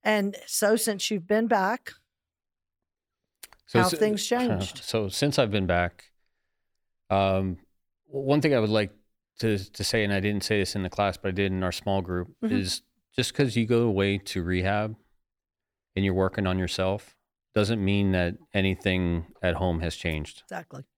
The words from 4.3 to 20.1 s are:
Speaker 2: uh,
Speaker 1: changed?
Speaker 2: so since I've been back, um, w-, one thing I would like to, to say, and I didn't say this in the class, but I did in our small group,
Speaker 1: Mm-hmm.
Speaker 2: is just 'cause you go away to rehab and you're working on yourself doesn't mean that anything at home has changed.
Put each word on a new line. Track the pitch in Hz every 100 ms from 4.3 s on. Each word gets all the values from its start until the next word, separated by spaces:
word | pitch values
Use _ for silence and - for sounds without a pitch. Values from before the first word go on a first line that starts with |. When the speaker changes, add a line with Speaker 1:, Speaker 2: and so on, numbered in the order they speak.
Speaker 2:
uh, | 240
Speaker 1:
changed? | 247 101 95 -
Speaker 2:
so | - 113 101
since | - 143 143
I've | 120
been | 101 92
back, | 87 87 - - _ _ _ _ _ _ _ _ _ _
um, | 95 98 95 95 87 _ _ _ _ _
w-, | 135 135
one | 147
thing | 147 131
I |
would | 107
like | 107 101 - _ _ _ _
to, | 113 101
to | 95 -
say, | - 113
and | 104
I | 101
didn't | 101 104
say | - 107
this | 95 104
in |
the | 90
class, | - 101 92
but | 98
I |
did | 92 98
in | 95
our | 92
small | - - 98
group, | 90 90 90 -
Speaker 1:
Mm-hmm. | 226 101
Speaker 2:
is | 92 - _ _ _ -
just | 127
'cause | - 139 110
you | 113
go | 117
away | 117 98 98 98
to | - 95
rehab | 85 90 92 104 107 107 _ _ _ _ _ _ _ _ _ -
and | 98
you're |
working | 92 95 - 95
on | 92
yourself | 90 - 92 101 - _ _ _ _ -
doesn't | 104 113
mean | 95 101 101
that | 92 87 101 _
anything | 101 95 92 101 92 90 85 85 -
at | 90 85
home | 92 82
has | 85 -
changed. | 87